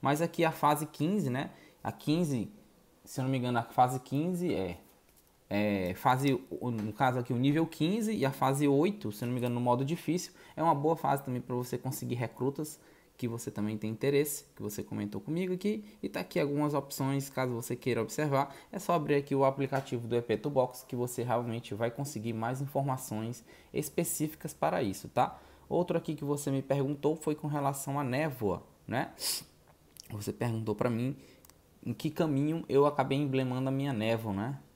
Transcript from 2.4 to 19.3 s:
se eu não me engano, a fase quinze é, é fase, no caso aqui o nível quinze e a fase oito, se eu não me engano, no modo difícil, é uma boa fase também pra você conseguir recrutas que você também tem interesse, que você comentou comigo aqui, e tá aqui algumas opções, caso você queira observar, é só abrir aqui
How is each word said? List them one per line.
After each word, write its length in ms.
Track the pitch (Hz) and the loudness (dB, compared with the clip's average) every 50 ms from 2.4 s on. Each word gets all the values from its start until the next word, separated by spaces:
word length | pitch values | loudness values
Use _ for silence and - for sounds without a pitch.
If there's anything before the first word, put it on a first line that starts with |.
| 98 - - - - - _ _ _ _ _ _ _ | -2 -2 -6 -18 -20 -20 _ _ _ _ _ _ _
se 160 | - - - | -10 -4 -2
eu 60 | 127 | 0
não 60 | 131 | 0
me 60 | 135 131 | 2 2
engano, 220 | 120 123 123 117 | 2 2 2 0
a 40 | 113 | 0
fase 360 | - - - 127 123 135 131 | 0 6 6 6 6 6 -2
quinze 560 | - - - 143 156 180 185 175 175 175 117 | -4 -2 -2 0 0 0 0 0 0 0 0
é, 220 | 82 95 - - - - - - _ _ _ _ - _ _ _ _ _ _ | 0 0 -2 -4 -8 -14 -20 -20 _ _ _ _ -20 _ _ _ _ _ _
é 440 | 101 101 104 104 101 98 92 90 92 | 0 0 2 2 2 2 0 0 -2
fase, 460 | - - 135 127 131 135 143 135 - - - 87 - | 2 2 2 2 4 4 2 2 2 -2 -6 -8 -6
no 320 | - 123 120 110 104 107 104 | -4 -4 -2 -2 -4 -4 0
caso 260 | - 143 127 123 127 | 2 2 2 2 0
aqui 140 | 120 - - | -2 0 0
o 40 | 117 | 2
nível 300 | 127 139 143 156 165 160 | 2 4 4 4 2 0
quinze 460 | - - 151 165 196 233 220 214 220 | 0 0 0 0 2 0 0 -2 0
e 100 | - 127 | 2 0
a 60 | 135 | 0
fase 340 | 135 - 131 131 135 139 147 | 0 2 2 2 2 4 4
oito, 460 | 143 139 139 156 202 202 208 - 110 | 4 6 6 4 2 0 -2 -6 -8
se 140 | 104 - 127 | -6 -4 -4
eu 20 | 120 | -2
não 60 | 123 | -2
me 80 | 127 | 0
engano, 140 | 120 123 120 | 0 0 0
no 60 | 120 | 0
modo 220 | 123 123 123 123 135 | 2 2 2 2 2
difícil, 480 | 139 170 175 - - 156 180 - - - - - - - | -2 -2 -4 -2 -2 -2 -2 -2 -6 -14 -20 -20 -16 -4
é 80 | - 156 | 0 2
uma 100 | 165 156 | 4 4
boa 220 | 143 143 156 165 | 4 4 2 2
fase 260 | 156 - 143 139 139 | 2 2 0 0 0
também 200 | 139 - 123 123 | 0 -4 -4 -4
pra 120 | 120 - 127 | -4 -4 -4
você 240 | 123 123 120 - 120 | -4 -4 -4 -6 -4
conseguir 380 | - 131 135 - - 123 123 | -4 -6 -6 -4 -4 -4 -2
recrutas 640 | 117 123 113 - - 120 135 139 - 151 151 - - - - - - _ _ _ | -2 -4 -6 -4 -2 -2 -2 -2 -2 -8 -8 -10 -16 -20 -20 -20 -20 _ _ _
que 120 | _ - 120 | _ -4 -4
você 220 | 113 117 - - | -4 -4 -8 -8
também 300 | 104 - 104 107 107 107 | -4 -2 -2 -2 -2 -2
tem 100 | 107 107 | -4 -4
interesse, 560 | 110 113 - 139 143 139 151 151 - - - - _ | -4 0 0 4 4 4 2 2 -2 -8 -10 -16 _
que 60 | - | -8
você 220 | 107 104 104 - 101 | -8 -6 -6 -6 -8
comentou 360 | - 107 107 104 104 104 101 | -6 -4 -4 -4 -4 -6 -8
comigo 320 | - - 151 170 190 185 | -6 -4 -4 -2 -2 -2
aqui, 320 | 180 180 185 202 214 220 208 - - - - | -4 -2 -2 -2 -2 -2 -6 -12 -14 -10 -10
e 40 | - | -6
tá 120 | - - | -6 -6
aqui 200 | 180 - - 180 | -8 -2 0 0
algumas 360 | 156 143 143 143 151 147 143 | 0 2 2 0 0 2 0
opções, 560 | 143 135 139 - - 143 135 139 139 135 139 | 0 -2 -4 -4 -2 -2 0 0 0 -2 -4
caso 200 | - - 131 127 | -2 -2 -2 0
você 240 | 123 113 120 - - | -2 -4 -4 -4 -6
queira 240 | - - 131 120 117 | -4 0 0 0 0
observar, 560 | 110 107 - - 151 151 139 135 139 - - - - - | 0 -2 -2 -2 0 2 2 2 2 0 -4 -18 -18 -12
é 60 | - 196 | -10 -8
só 160 | - - 175 | -2 0 0
abrir 220 | 165 147 143 147 | 2 2 4 2
aqui 180 | 143 139 - | 2 2 2